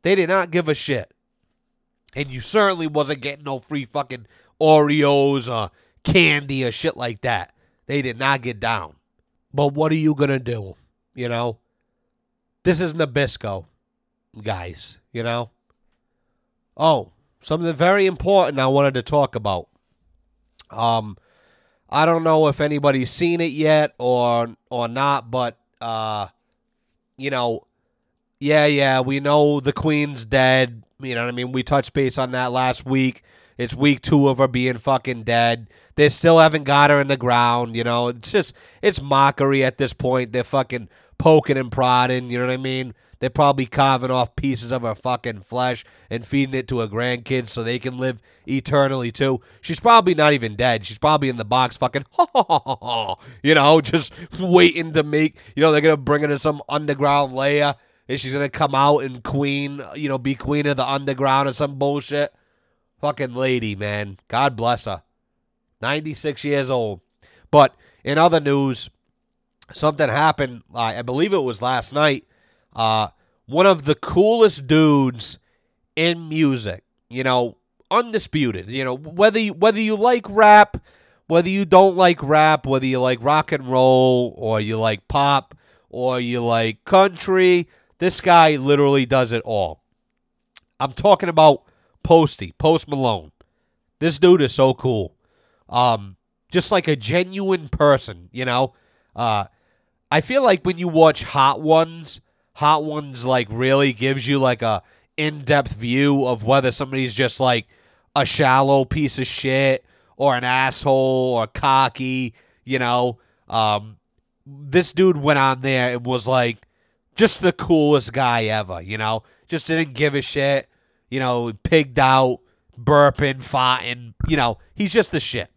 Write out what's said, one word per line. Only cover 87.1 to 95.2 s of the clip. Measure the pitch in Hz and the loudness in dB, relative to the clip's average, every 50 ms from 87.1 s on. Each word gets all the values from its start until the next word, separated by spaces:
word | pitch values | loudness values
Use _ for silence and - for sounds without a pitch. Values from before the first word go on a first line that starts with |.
| 180 - - - 185 185 185 185 180 175 165 _ _ _ _ _ _ _ | 0 -6 -6 -2 0 2 4 4 4 2 0 _ _ _ _ _ _ _
this | 175 185 175 - | -4 -2 -2 -2
guy | - 185 175 170 165 160 151 | 2 6 6 8 6 6 4
literally | 139 131 139 143 143 143 139 143 139 131 | 0 2 2 2 4 4 4 4 2 2
does | 117 131 131 127 110 | 2 2 0 0 0
it | 117 113 - | -2 -6 -6
all. | - 113 101 95 80 80 _ _ _ _ _ _ _ _ _ _ _ _ _ _ _ _ - _ _ _ _ | -4 -4 -4 -4 -4 -8 _ _ _ _ _ _ _ _ _ _ _ _ _ _ _ _ -20 _ _ _ _
I'm | 131 135 | -6 -6
talking | 123 - - 208 196 - - 175 | -6 0 4 4 4 4 2 0
about | 165 156 156 151 139 - _ _ _ _ _ _ _ _ | 4 6 6 6 6 4 _ _ _ _ _ _ _ _
Posty, | _ - 170 165 160 143 - - 101 87 - _ | _ 4 6 6 6 2 -2 -8 -12 -16 -12 _
Post | 151 156 165 160 - 147 | 0 0 0 0 -2 -6
Malone. | 143 135 131 123 110 92 78 76 _ _ _ _ _ _ _ _ _ _ _ _ _ _ | -6 -2 -2 -2 -2 -4 -8 -16 _ _ _ _ _ _ _ _ _ _ _ _ _ _
This | 151 170 147 139 | -4 -4 0 4
dude | 170 180 180 175 | 6 8 8 8
is | 143 123 | 6 0
so | - - 131 131 127 | 2 2 2 2 2
cool. | - - 131 120 107 95 82 _ _ | 0 -2 -2 -2 -2 -4 -6 _ _